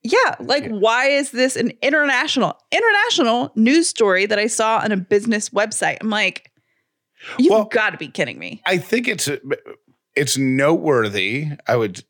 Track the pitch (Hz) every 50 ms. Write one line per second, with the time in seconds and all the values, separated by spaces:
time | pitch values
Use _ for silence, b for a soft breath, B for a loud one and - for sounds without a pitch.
0 | - 233 381 494 508 - - - 120 - 277 294 262 233 220 202 196 220 226 247
1 | 262 277 285 277 285 277 - 233 254 262 - - 226 247 - _ - 269 285 311
2 | 294 277 262 247 302 302 - 269 202 160 - _ _ _ - 359 453 453 415 403
3 | 440 480 - - 277 226 226 240 - - _ 214 220 233 285 339 330 - - -
4 | 226 202 185 185 196 208 214 202 208 233 - - 220 220 226 196 - 214 208 190
5 | 180 _ 208 202 208 226 220 214 214 - - 202 214 214 - - 185 156 131 -
6 | - 220 214 214 202 185 180 - _ _ _ _ _ _ _ _ _ _ _ _
7 | _ _ B B B B B B 254 349 202 220 208 214 - 226 214 202 170 -
8 | 160 143 _ - 160 120 - 67 82 90 - - _ 175 190 175 139 - - 247
9 | 240 - 202 - - 143 143 - - 139 143 - _ - - _ _ _ _ _
10 | _ _ _ 139 147 131 - 131 135 131 131 135 139 151 165 - 165 156 139 120
11 | 110 104 98 101 92 101 117 139 156 151 143 - _ - 117 120 113 104 90 -
12 | - _